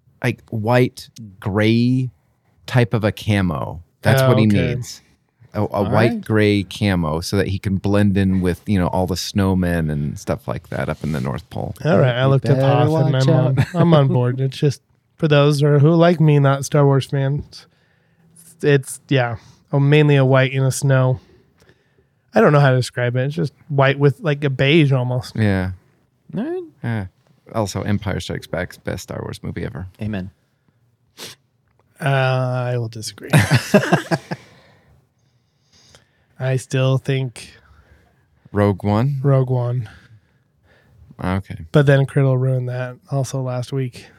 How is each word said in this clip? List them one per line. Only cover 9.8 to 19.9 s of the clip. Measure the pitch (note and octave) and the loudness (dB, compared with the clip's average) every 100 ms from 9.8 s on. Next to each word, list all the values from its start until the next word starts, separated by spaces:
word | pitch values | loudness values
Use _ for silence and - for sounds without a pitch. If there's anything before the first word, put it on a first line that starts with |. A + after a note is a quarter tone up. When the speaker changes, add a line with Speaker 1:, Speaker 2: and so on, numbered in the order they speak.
| D#2 | -2
Speaker 1:
and | D2 D2 - | -4 -6 -8
stuff | - D2 - | -8 -8 -6
like | A#1 - | -10 -8
that | B1 C#2 | -8 -6
up | D#2+ | -6
in | D2+ | -6
the | D2+ | -6
North | C2 A#1+ - | -6 -8 -10
Pole. | - - - | -12 -10 -6
Speaker 2:
All | D3+ F#3 | 0 2
right, | C3+ | 2
I | B2 | 2
Speaker 3:
You | C3 | 2
Speaker 2:
looked | C3+ - | 2 2
up | C3 | 0
Speaker 3:
better | C3+ | 2
Speaker 2:
Hoth | C#3 | 2
and | D3+ D#3 C3+ | 2 2 0
Speaker 3:
watch | C3 C3 | 2 2
Speaker 2:
I'm | |
on, | C3 B2+ C3 | 2 2 0
Speaker 3:
out. | - | 0
<laughs> | |
Speaker 2:
I'm | F3 E3+ | 2 4
on | D#3 C3+ | 4 4
board. | B2 B2 B2+ | 2 0 -2
It's | C3+ - | -4 0
just | D3+ - _ _ _ _ | -2 -2 _ _ _ _
for | D#3+ | 2
those | D3 C#3+ C#3+ | 4 4 4
who | D3 | 2
are, | D3 | 4
who, | D3+ | 4
like | E3+ E3+ E3 | 6 4 4
me, | D#3 C#3+ | 4 4
not | C#3 C#3 | 4 2
Star | C#3 D3 | 0 2
Wars | C#3 C#3 - | 4 2 0
fans. | C#3 C3+ C#3+ - - - _ _ _ _ _ _ _ - _ | -4 -2 -4 -8 -18 -20 _ _ _ _ _ _ _ -20 _
It's, | D3+ C#3+ - - - | 2 2 0 -12 -4
yeah, | C3+ A#2+ A2+ - _ _ | -2 -2 -6 -14 _ _
oh, | C#3+ | 0
mainly | C#3 | 4